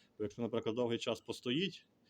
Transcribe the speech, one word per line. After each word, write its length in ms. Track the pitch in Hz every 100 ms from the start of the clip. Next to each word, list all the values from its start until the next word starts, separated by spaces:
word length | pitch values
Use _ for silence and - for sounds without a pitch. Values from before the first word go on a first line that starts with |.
| - -
Бо 60 |
якщо, 180 | 107 -
наприклад, 340 | 117 113 113 117
довгий 220 | 120 117
час 240 | - 110
постоїть, 640 | - 113 127 135 190 - - _